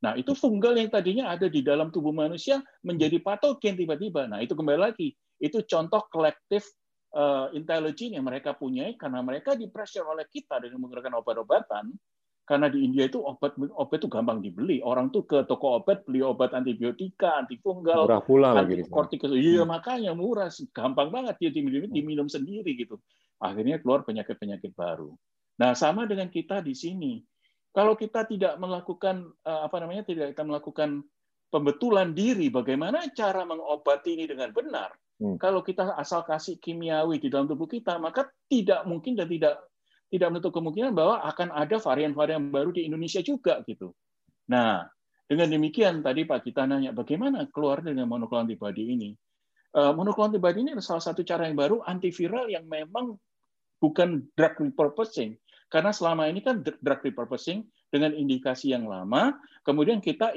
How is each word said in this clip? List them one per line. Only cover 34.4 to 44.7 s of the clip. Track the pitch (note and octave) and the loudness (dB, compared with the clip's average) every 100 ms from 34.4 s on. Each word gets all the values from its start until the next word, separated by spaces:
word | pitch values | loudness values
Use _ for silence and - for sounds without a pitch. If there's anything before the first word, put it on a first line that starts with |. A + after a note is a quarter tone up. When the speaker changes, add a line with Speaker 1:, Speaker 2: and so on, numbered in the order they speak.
| B2 | -4
Speaker 1:
benar? | A3 C#4+ E3 F#2+ - _ - | -4 -4 -4 -8 -12 _ -8
Speaker 2:
Hmm. | G#2 F#2+ | -6 -2
Speaker 1:
Kalau | F#3 F#3+ F3+ | 0 0 -2
kita | F#3 F#3 E3+ | -4 -2 -4
asal | D3 E3+ | -2 -4
kasih | E3 D#3 F3 E3 | -2 -4 -4 -10
kimiawi | - E3+ E3 D#3 D#3+ D#3 | -8 -6 -2 0 0 0
di | C#3 | 0
dalam | C#3 C#3 | 0 0
tubuh | D3 E3 | -2 -4
kita, | A#3+ A3+ E3+ | -6 -4 -2
maka | D#3+ A#3+ F#4+ _ - | -2 -2 -4 _ 0
tidak | B3+ F#3+ F3+ F#3 | 2 4 2 2
mungkin | E3+ G3+ A#3+ | -6 -4 -2
dan | E3 | -2
tidak, | E3+ D#3 C#3+ - _ _ _ - | 2 2 0 -8 _ _ _ -4
tidak | F#3 F3 | 0 2
menutup | E3+ F3 E3+ | 0 -2 -2
kemungkinan | E3 E3 C4 F#3+ | -4 -2 0 4
bahwa | E3 A3+ D#3 | 4 4 0
akan | D#3 F3 | -4 -4
ada | D3+ D3+ A3 | -2 0 0
varian-varian | E3+ C3 D3+ C#3+ D3+ D#3 C#3+ | 0 0 0 2 2 0 0
baru | C#3 D3+ | 0 0
di | F3 D#3+ | -2 -4
Indonesia | D#3+ E3 F#3+ | -4 -4 -4
juga | F3+ C#4+ F3+ D#3 - | -2 0 2 0 -2
gitu. | G#2 F#2 - _ _ _ _ - | -12 -12 -16 _ _ _ _ 0
Nah, | B2 A#2 | 2 4